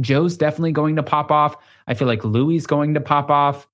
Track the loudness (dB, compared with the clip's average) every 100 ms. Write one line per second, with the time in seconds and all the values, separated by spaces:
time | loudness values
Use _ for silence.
0 | -2 0 0 0 -2 0 -2 0 0 0
1 | -2 -2 2 2 2 -2 _ _ -6 -2
2 | 0 0 0 0 2 0 0 -2 0 -2
3 | 0 0 2 2 2 -2 -10